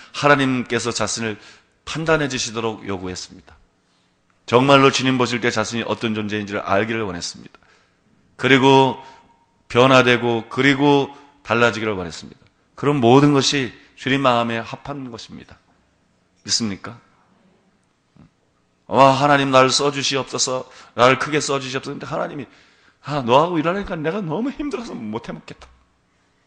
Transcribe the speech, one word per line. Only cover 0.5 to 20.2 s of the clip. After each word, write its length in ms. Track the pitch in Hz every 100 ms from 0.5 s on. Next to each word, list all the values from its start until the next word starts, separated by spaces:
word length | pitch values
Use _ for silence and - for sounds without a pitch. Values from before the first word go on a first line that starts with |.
| 127 113 117 117
자신을 480 | 113 107 - 113 101 - - _ _ -
판단해 420 | 156 165 156 143
주시도록 600 | 127 117 110 113 101 95
요구했습니다. 680 | 95 92 90 - - - _ _ _ _ _ _ _ _ _ -
정말로 420 | 120 139 139 135
주님 300 | 113 131 131
보실 220 | 120 120
때 100 | 120
자신이 320 | 110 107 117 -
어떤 300 | 107 117 107
존재인지를 460 | 104 104 101 101
알기를 420 | - 98 110 113
원했습니다. 500 | 104 87 - 58 - _ _ _ _ _ _ _ _ -
그리고 640 | 127 135 135 135 135 - - - _ _ _ _ -
변화되고, 800 | 120 131 131 123 120 120 117 110
그리고 640 | - 135 135 147 143 131 - - _
달라지기를 500 | - 117 120 107 110
원했습니다. 460 | 95 87 78 - - _ _ _
그럼 260 | - 135 147
모든 340 | 117 131 147
것이 380 | 139 127 143 117 - _ -
주님 260 | 131 139
마음에 360 | 135 117 117 117
합한 540 | 113 - - 143 127
것입니다. 480 | 110 - - - - _ _ _ _ _ _ _ _
믿습니까? 560 | 104 - 113 92 - 120 _ _ _ _ _ _ _ _ _ _ _ _ - _ _ _ _ _ -
"와, 240 | 113 135
하나님 400 | 131 147 143 139
나를 180 | 131 131
써주시옵소서, 1000 | 123 143 139 127 135